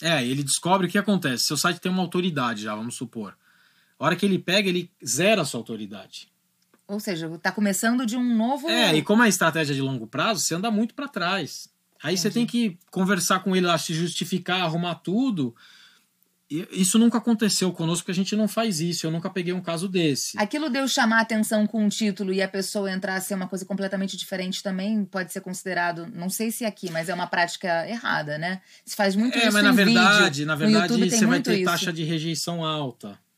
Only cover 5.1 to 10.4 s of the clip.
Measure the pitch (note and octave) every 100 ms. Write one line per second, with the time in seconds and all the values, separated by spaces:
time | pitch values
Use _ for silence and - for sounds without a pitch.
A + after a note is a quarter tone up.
5.1 | B2 G3 G3+ C#3+ A#2+ A2 A2 G2+ G#2+ -
6.1 | - - _ _ _ _ _ - G#3 G#3
7.1 | E3 D#3+ E3 - - G3+ F#3+ A3+ B3 A#3+
8.1 | B3+ B3 A3 A#3 C#4 C4+ A#3+ G3+ D#3 D3+
9.1 | G#3+ A3+ - E3 D#3+ D3 C3+ C3+ B2+ A2
10.1 | C3+ F3 F#3+